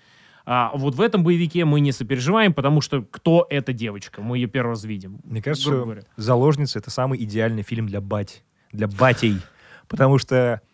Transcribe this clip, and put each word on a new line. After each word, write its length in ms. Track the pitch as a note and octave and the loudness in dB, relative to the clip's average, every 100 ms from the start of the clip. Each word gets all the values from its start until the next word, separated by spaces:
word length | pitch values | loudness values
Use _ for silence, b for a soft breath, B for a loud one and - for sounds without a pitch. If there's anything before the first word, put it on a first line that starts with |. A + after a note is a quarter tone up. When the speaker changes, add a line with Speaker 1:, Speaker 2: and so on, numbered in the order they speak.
| b b b b b | b b b b b
Speaker 1:
А 260 | B2 A#2 | 0 0
вот 200 | C#3+ C#3 C3 | -2 -2 0
в 40 | |
этом 220 | A3+ G#3+ | 2 2
боевике 400 | E3+ E3+ E3+ E3+ D#3+ | 2 2 0 0 2
мы 140 | D3 | 4
не 120 | C#3+ | 2
сопереживаем, 600 | B2 A2+ C3 B2+ A3 G#3 | 0 -4 -4 0 2 4
потому 260 | D3 C3+ D3+ | 2 2 2
что 200 | - C#3 | 2 -2
кто 440 | G2 - E3 E3 E3+ | -6 -4 2 4 4
эта 220 | C#3+ C3+ | 0 -4
девочка? 480 | A#2+ A2+ G2+ - - | -4 -6 -8 -14 -12
Мы 160 | G#2+ B2 | -6 -4
её 100 | A#2+ | -2
первый 220 | C3+ A#2+ | -2 -2
раз 140 | A2+ | -4
видим, 360 | A2 G#2 F#2 G2+ | -6 -10 -10 -16
Speaker 2:
Мне 180 | - A2 | -10 -8
кажется, 260 | C#3 D3 C#3+ | -4 -2 0
Speaker 1:
грубо 80 | C3+ | -2
Speaker 2:
что 20 | A#2 | -2
Speaker 1:
говоря. 160 | G#2 - - | -8 -14 -6
Speaker 2:
«Заложница» — 600 | A2 B2 C#3 D3 C#3+ A2 | 0 4 4 4 0 -4
это 100 | - | -6
самый 320 | - C3 C3 | -4 -2 -2
идеальный 380 | A2 G#2+ A2+ A2 | -4 -2 0 -2
фильм 220 | G2+ A#2 A2 | -4 -4 -4
для 140 | G2+ | -6
бать, 440 | G2 G#2 G2+ - _ _ _ | -4 -4 -6 -12 _ _ _
для 160 | G#2 G#2+ | -6 -4
батей. 520 | G2 C3 B2 A#2 G2 - B B B B | 2 2 4 0 0 -4 B B B B
Потому 300 | - C3 C#3 | 0 4 4
что, 420 | - B2+ B2 A#2 - | 2 2 2 0 -8